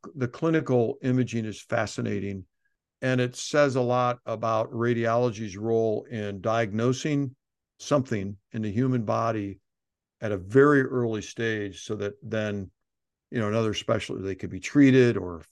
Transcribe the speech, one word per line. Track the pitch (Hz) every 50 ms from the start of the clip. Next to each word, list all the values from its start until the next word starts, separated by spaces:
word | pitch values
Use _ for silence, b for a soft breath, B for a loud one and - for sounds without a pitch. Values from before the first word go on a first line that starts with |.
| -
c-, | - -
the | 147 123 120
clinical | - - 165 165 160 160 139 139 127 123 113 110 - - -
imaging | 131 127 127 123 107 117 117 110
is | 110 98 -
fascinating. | - - - 113 110 104 - - 120 110 104 101 95 98 98 95 92 _ _ _ _ _ _ _ _ _ _ -
And | - 127 127 127
it | 123 123 -
says | - - - - 151 147 143 123
a | 131
lot | 123 123 123 123 123 123 120 - -
about | - 113 110 117 113 113 110 113 -
radiology's | - 113 117 120 120 117 113 113 113 120 123 123 104 107 113 104 95 101
role | 107 113 113 113 113 113 104 - - -
in | 123 110 104 101 101 95
diagnosing | 87 113 110 113 117 107 101 110 113 127 131 131 - 156 147 143 143 135 131 _ _ _ _ _ _ _ _ -
something | - - 143 143 131 - 117 101 95 101 98 - _ _ -
in | 117
the | 110 107
human | 95 117 131 131 127 123 110
body | 101 113 113 113 113 113 107 101 98 92 - _ _ _ _ _ _ _ _ _ _ _ -
at | 120 107
a | 104 95
very | 90 98 113 135 139 147 147 139 131
early | 123 131 127 120 113 110 104
stage | 98 - - - 117 113 110 107 101 98 92 - -
so | - 107 101
that | 101 101 101 - -
then, | 110 110 110 107 107 101 101 95 87 _ _ _ _ _ _ _ _ _ _ _ -
you | - 117
know, | 107 104
another | 107 113 113 107 101
specialty, | - - - 117 110 - - 98 95 98
they | 98 95
could | - - 90
be | 92 92
treated | - - - 147 139 135 131 131 123 120 107 98
or | 92 90 85 80 - _